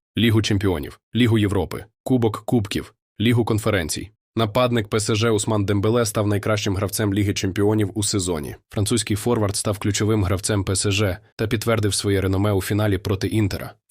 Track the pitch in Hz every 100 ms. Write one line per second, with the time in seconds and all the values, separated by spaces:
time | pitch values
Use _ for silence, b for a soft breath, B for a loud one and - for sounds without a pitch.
0 | _ 101 113 110 107 101 98 80 67 -
1 | _ 113 120 113 101 95 80 - - _
2 | - 127 113 - - 123 101 - - _
3 | _ - 113 120 110 107 113 98 78 -
4 | 92 _ _ 113 110 127 123 117 104 110
5 | 104 104 117 104 - 107 98 101 107 120
6 | 110 113 104 101 110 104 101 95 98 -
7 | 104 98 101 - 95 95 101 110 98 110
8 | 101 104 90 78 64 - _ 110 98 120
9 | - 101 120 113 101 - - 95 107 -
10 | 107 110 92 92 - 101 95 92 104 95
11 | 101 90 b b 107 113 117 110 104 -
12 | 104 98 95 95 104 98 - 104 107 92
13 | 104 95 98 110 98 85 - - -